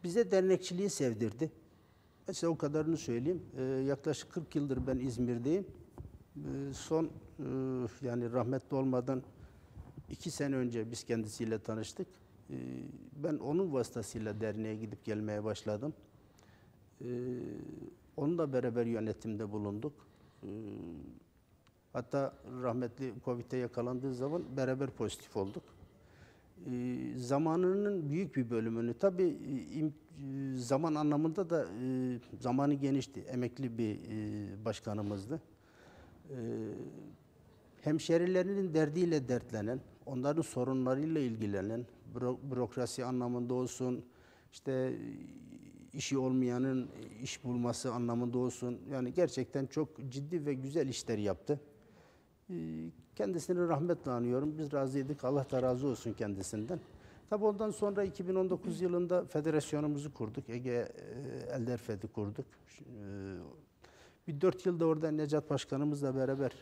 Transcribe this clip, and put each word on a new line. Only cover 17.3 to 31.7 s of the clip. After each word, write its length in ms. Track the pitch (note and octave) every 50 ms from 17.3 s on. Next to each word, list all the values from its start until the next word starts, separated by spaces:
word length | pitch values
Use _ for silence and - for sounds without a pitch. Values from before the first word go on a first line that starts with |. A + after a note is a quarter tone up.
| B2 - - D2+ D#2 - - - - - - - - - - - -
onunla 360 | - C#3+ D3 F3 E3+ E3 C#3+
beraber 340 | C3 B2+ A#2+ B2 A2+ A#2+ A#2
yönetimde 680 | A#2 A#2+ A2 A2 A2 G2+ - - A2+ G#2+ G#2 A2 G#2
bulunduk. 540 | G2+ G#2+ G#2 G2+ G2+ G#2+ A#2+ D3+ D3 - - - - - - - - -
Ee, 60 | - G2+ G2+ G#2+ A2+ G2+ G2+ G#2 G2+ E2+ E2+ D2+ C2 - - - - _ _ - _ _ - _ _ - _ _ _ _
hatta 420 | - B2 B2+ - - C#3+ C#3 C3 - - - - B2 B2+
rahmetli 520 | B2 B2 A#2 B2 B2 A#2 - - C3+ B2+ G#2 B2 -
covid'e 320 | C3 B2 A#2+ A#2 - -
yakalandığı 580 | B2+ B2 A#2+ - A#2+ A#2+ B2 B2+ B2 C3 C3+ B2+
zaman 420 | B2 C3 C#3+ D#3 F3 D#3+ - C3
beraber 340 | C3+ C3 B2+ C3 C3 C#3 B2+
pozitif 460 | - - A2+ G#2 - - - - -
olduk. 260 | A2 G2 F#2+ A2+ F3+ - - - - - - - - - - - - - - - - - - - - E3+
Ee, 300 | C3+ B2+ B2 B2 B2+ B2 B2+ B2+ B2 B2
zamanının 960 | B2+ B2 A#2+ C3+ C#3 D#3+ D#3+ D#3+ F3 F#3 F3+ F#3+ G3+ G#3 G3+ G3+ F#3 D#3 C#3+
büyük 260 | C#3+ E3+ G3 - -
bir 140 | C3+ B2+ A2+
bölümünü, 440 | A#2+ A2+ A2+ A2+ A2+ A#2 A#2 A#2+ A#2
tabii, 280 | A#2 - G3 F#3 F3+
e, 560 | F#3+ F3 C#3+ - - - C#3 B2+ F2 D2+ F#2 D#3
im-, 140 | D#3 D#3 D3 - - - E3 D3+ C#3+ C3+ C3+ C#3 C#3 C3+
e, 40 | C3
zaman 380 | B2+ B2 A#2 C#3 C3+ D#3+ E3 D#3
anlamında 560 | D3+ D3+ D3 D3 D3 D#3 D#3+ D#3 G#3 F#3+ E3
da, 160 | E3+ D#3+ B2+ E2+